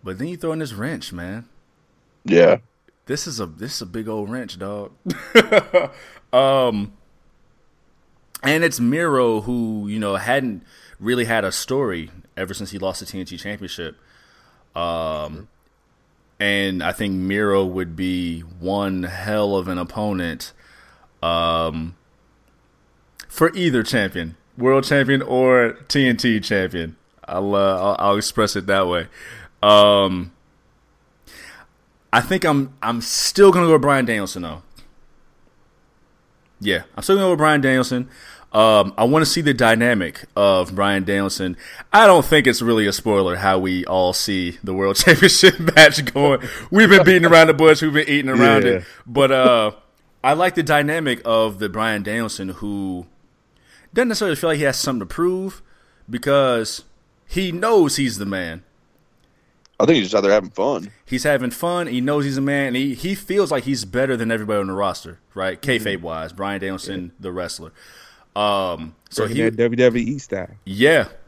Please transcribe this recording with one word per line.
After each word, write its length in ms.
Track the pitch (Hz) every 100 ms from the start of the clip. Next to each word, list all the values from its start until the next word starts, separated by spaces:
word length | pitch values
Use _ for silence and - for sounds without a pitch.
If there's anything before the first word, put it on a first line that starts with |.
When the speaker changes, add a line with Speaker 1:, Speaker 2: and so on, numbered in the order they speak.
Speaker 1:
but 140 | 98 95
then 100 | 147
you 100 | 175
throw 140 | 165
in 80 | 160
this 140 | 151
wrench, 400 | 104 120 139 -
man. 320 | 87 87 107 117 _ _ _ _ _ _ _ -
Speaker 2:
Yeah. 320 | 85 85 90 _ _ _ _ -
Speaker 1:
This 200 | 147 -
is 140 | 117
a, 60 | 90
this 300 | 78 117 -
is 60 |
a 40 | 95
big 240 | 101 107
old 200 | 107 104
wrench, 300 | 123 113 90
dog. 320 | 98 104 101 _ 185 - -
<laughs> 580 | 226 - 214 - 180 139 - - - _
Um, 580 | 123 135 135 123 107 104 - _ _ _ _ _ _ _ _ _ _ _ _ _ -
and 220 | 135 156 170
it's 160 | 139
Miro, 580 | 120 147 170 135 120 110
who, 480 | 104 123 113 107 104
you 100 | 107
know, 200 | 101 98
hadn't 460 | 95 135 131 95 _ _ - -
really 240 | 104 123
had 220 | 113 113 98
a 80 |
story 580 | - - 131 127 87 78 - - -
ever 180 | 92
since 180 | 95 98
he 60 | 98
lost 200 | 95 90
the 60 | 95
T 120 | 98
N 40 | 90
T 120 | 85
Championship. 600 | 101 104 95 - 82 - _ _ _ _ _ _ _ 82
Um, 720 | 85 85 80 78 76 78 107 _ _ _ _ _ _ _ _ _
and 460 | 101 101 98 92
I 80 | 80
think 220 | - 104
Miro 520 | 95 92 101 104 98 92
would 300 | 92 90 80
be 460 | 92 90 87 82
one 640 | 82 87 87 101 98 95
hell 520 | 87 92 98 107 104 98
of 140 | 92
an 80 | 90
opponent, 760 | 87 - 107 95 85 80 - _ _ _ _ _ _ _
um, 720 | 82 85 85 82 82 80 82 90 _ _ _ _ _ _ _ _ _ _ _ _ -
for 260 | - 160 170
either 280 | 175 127
champion, 520 | 110 127 98 90 80 82 _ -
world 260 | 123 135
champion 380 | 131 143 135 139
or 500 | 135 127 127 127 117 - -
T 180 | 143 131
N 120 | 117
T 240 | 127 110
champion. 560 | - 101 92 87 82 80 _ _ -
I'll, 300 | 90 98 101
uh, 220 | 98 95
I'll, 160 | 98 98
I'll 180 | 101 101
express 400 | - - 104 101
it 80 | 95
that 180 | 98 92
way. 180 | 87 80 - - - - _
Um, 680 | 104 104 104 101 98 90 87 _ _ _ _ _ _ _ _ _ _ - - - - _ _ _ _
I 80 | 113
think 240 | 123 185 180
I'm, 280 | 143 139 -
I'm 200 | 113 120
still 500 | 233 - - - 196
gonna 140 | 180 170
go 60 |
with 80 | 156
Bryan 240 | 139 139 120
Danielson, 380 | 110 95 92
though. 180 | 85 78 - - - _ _ _ _ _ _ _ _ _ _ _ _ _ _ _ _ _
Yeah, 240 | 101 87 - -
I'm 80 |
still 120 | 104 196
gonna 100 | 190
go 40 |
with 60 | 165
Bryan 220 | 156 147
Danielson. 480 | 135 131 123 127 127 - - - -
Um, 400 | 107 110 107 98 98
I 60 |
wanna 220 | 117 151 151
see 160 | -
the 120 | 147
dynamic 720 | 135 117 113 120 113 82 - - -
of 380 | 101 95 90
Bryan 300 | 95 98 98
Danielson. 540 | 95 98 98 - 92 87 - - -
I 140 | 202 220
don't 180 | 175 -
think 220 | 156 131
it's 140 | 117
really 260 | 117 113 101
a 60 |
spoiler 420 | 98 110 101 92 87
how 240 | 98 95
we 260 | 92 92 -
all 280 | 92 90
see 440 | 90 - 95 87 87
the 100 | -
World 220 | 92 98 98
<laughs> 80 |
Championship 560 | - 160 190 - 185 - 165 -
match 280 | 151 147 135
going. 280 | 139 143 135 123 - -
We've 180 | 196 220
been 140 | 190
beating 220 | 175 185 170
around 220 | 165 160
the 60 |
bush. 280 | 147 160 156
We've 120 | 156
been 140 | 147 151
eating 200 | 143 135
around 320 | 131 135 110
Speaker 3:
Yeah. 60 | -
Speaker 1:
it. 120 | 120 - - -
But, 260 | 123 135
uh, 400 | 131 127 120 107 - _ _ _ _
I 100 | 131
like 220 | 151 180 175
the 80 |
dynamic 580 | 156 147 143 160 151 120 117
of 340 | 113 110 98
the 100 | 104
Bryan 320 | 101 113 104
Danielson 460 | 101 113 110 - 95
who 560 | 92 104 101 98 90 87 _ _ _ _ _ _ _ _
doesn't 140 | - 247
necessarily 280 | 214 202 151
feel 140 | 170
like 80 | 151
he 60 |
has 140 | 143 127
something 240 | - 127
to 40 | 95
prove 560 | - 175 185 190 - - _ _ _ -
because 760 | 120 139 139 135 120 110 - - _ _ _ _
he 240 | 180 190
knows 460 | 175 220 220 151 -
he's 200 | 135 101
the 80 | 101
man. 380 | 95 87 82 _ _ _ _ _ _ _ _ _ _ _ _
Speaker 2:
I 60 | -
think 120 | 160
he's 80 | 95
just 100 | 104
out 60 |
there 100 | 98
having 180 | 104 92
fun. 400 | - 113 120 98 _ -
Speaker 1:
He's 180 | 127
having 280 | 147 139 123
fun. 340 | - 170 175 170
He 160 | 123
knows 240 | 127 147 139
he's 100 | 135
a 40 |
man. 320 | 139 143 139
He, 220 | 123 139 127
he 180 | 180
feels 380 | 196 - 196 185
like 140 | 147 123
he's 200 | 131 101
better 320 | 120 135 123
than 140 | 113
everybody 280 | 113 107 104
on 60 | 98
the 60 |
roster, 460 | 95 101 92 - 80 _ -
right? 260 | 95 85
Speaker 3:
Mm-hmm. 240 | - 120 107
Speaker 1:
Kayfabe-wise, 460 | 95 82 80 82
Bryan 260 | 90 98 98
Danielson, 420 | 95 92 - 98 90
Speaker 3:
Yeah. 40 | _
Speaker 1:
the 120 | 92
wrestler. 400 | 90 85 - 80 _ - - - _ _ 104
Um, 600 | 104 101 92 82 80 - _
so 140 | - 143
Speaker 3:
Breaking 100 | 113 113
Speaker 1:
he 40 |
Speaker 3:
that 40 | 113
W 200 | 117 120
W 260 | 123 120 113 143
E 20 |
style. 320 | - 98 90 - -
Speaker 1:
Yeah. 440 | 98 135 160 107 -